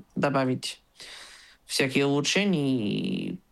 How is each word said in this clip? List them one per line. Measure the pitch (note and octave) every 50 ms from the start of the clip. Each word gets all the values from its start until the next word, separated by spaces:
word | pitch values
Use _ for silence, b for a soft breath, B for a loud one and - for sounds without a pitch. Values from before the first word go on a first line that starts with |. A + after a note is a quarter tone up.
| - - _
добавить | - E3 D3 C3+ C#3 C3+ B2+ B2+ B2+ - - - - _ _ B B B B B B B B B B B B B B _
всякие | - - - C#3 C3+ C3 C#3 C#3
улучшения | C#3+ C#3 C#3+ D3 - - F#3+ G3+ G3+ F#3 D3+ C#3+ C3+ C3 B2
и | G#2+ G2+ G#2 G#2 - - - - - - F3 F#3 - _